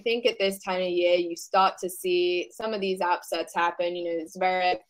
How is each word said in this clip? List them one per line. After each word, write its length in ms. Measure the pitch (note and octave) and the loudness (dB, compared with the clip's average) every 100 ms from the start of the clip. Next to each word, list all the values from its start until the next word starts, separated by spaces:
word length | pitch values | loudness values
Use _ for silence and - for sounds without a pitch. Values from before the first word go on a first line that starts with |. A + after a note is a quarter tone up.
think 220 | A#3 A#3 A#3+ | 0 0 0
at 140 | G#3+ | 2
this 240 | G3 G3 | 0 -2
time 180 | G3 F#3 | -4 -2
of 60 | F#3 | 0
year, 300 | F3 F3 F3+ | 2 4 4
you 180 | F3 E3+ | 0 -6
start 400 | - F#3+ F#3+ - | 0 4 4 2
to 80 | F#3 | -8
see 600 | F3+ F#3 F3+ F3 F3+ - | -6 -2 0 2 0 -4
some 220 | - A3 | -6 -6
of 80 | G#3+ | -2
these 180 | G3 F#3 | -2 0
upsets 540 | F3 E3+ - E3+ D#3+ | 0 -2 -2 -6 -4
happen. 420 | F3+ E3+ E3 F3 F3+ | 0 0 0 -2 -2
You 100 | E3+ | -4
know, 200 | E3+ D#3+ | -4 -6
Zverev, 520 | F#3 F#3 F#3 F3+ F3+ | -2 0 2 2 0